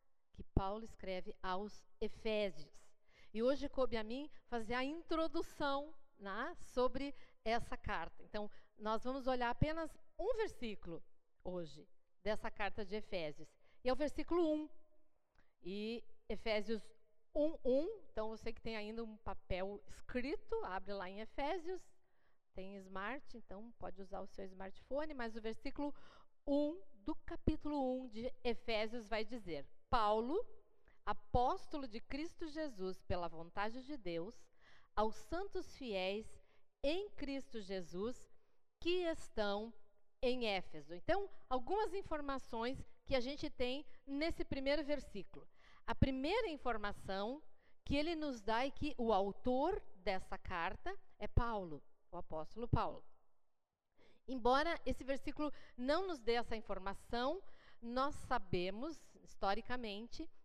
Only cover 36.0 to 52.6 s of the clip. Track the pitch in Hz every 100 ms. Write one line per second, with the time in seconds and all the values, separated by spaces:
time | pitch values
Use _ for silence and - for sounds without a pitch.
36 | 185 202 220 - - - - _ 277 339
37 | 415 - 285 269 262 226 190 196 165 175
38 | 214 247 - - - - - _ 330 359
39 | 339 320 - - 208 202 226 - - -
40 | - - 247 254 233 196 - 156 143 175
41 | - 370 403 - - 254 247 392 427 370
42 | 370 311 285 269 - 233 233 269 - -
43 | - 262 240 294 311 - 247 262 302 -
44 | - 277 320 - - 277 269 294 277 294
45 | - 196 175 - - - - - - 233
46 | - 262 277 427 440 294 254 220 202 196
47 | 220 196 208 285 - - - - - 285
48 | 302 330 302 240 202 226 269 - 294 285
49 | 226 202 202 190 - 254 302 392 - -
50 | - 190 - 190 - 180 170 214 - 392
51 | - - 208 - 240 220 180 147 - -
52 | - 175 - 156 156 -